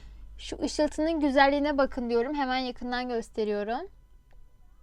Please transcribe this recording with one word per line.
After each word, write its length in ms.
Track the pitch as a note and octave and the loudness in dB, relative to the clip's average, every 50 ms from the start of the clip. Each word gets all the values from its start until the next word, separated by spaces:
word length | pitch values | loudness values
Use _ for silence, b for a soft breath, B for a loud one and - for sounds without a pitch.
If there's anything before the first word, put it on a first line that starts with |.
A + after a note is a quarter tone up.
| b b b b b b - - | b b b b b b -14 -14
Şu 240 | - - - - - | -10 -10 -8 -4 -4
ışıltının 580 | B3+ - - D4+ D4 - - D#4 E4 E4+ D#4 | -4 2 2 2 2 2 0 0 0 0 2
güzelliğine 580 | C#4+ C#4+ B3+ C#4+ C#4 C#4 C#4+ D4 C#4 D4 D4 C4+ | 2 4 6 6 6 6 6 4 2 0 2 2
bakın 320 | C4+ B3+ - C4+ A#3+ A#3 | 2 2 2 -4 -4 0
diyorum. 240 | A#3 A#3 A#3 C#4 D4+ | 0 0 0 0 0
Hemen 240 | D4 C4+ B3+ B3+ C4 | -2 0 0 0 -2
yakından 500 | C4 B3 A#3+ - A#3 B3 B3 B3 B3+ B3 | -2 -4 -6 -6 -6 -4 -4 -4 -4 -2
gösteriyorum. 800 | A#3+ A3+ A3 - - A3+ G#3+ G#3 G#3 G#3 G#3 G#3 A#3 C#4 F4+ G#4 - - - - - - - - - - - - - - - - - - | -4 -4 -4 -4 -4 -2 -2 0 0 -2 -2 -2 -4 -4 -6 -10 -14 -20 -20 -20 -20 -20 -20 -20 -20 -20 -20 -20 -20 -20 -20 -20 -20 -20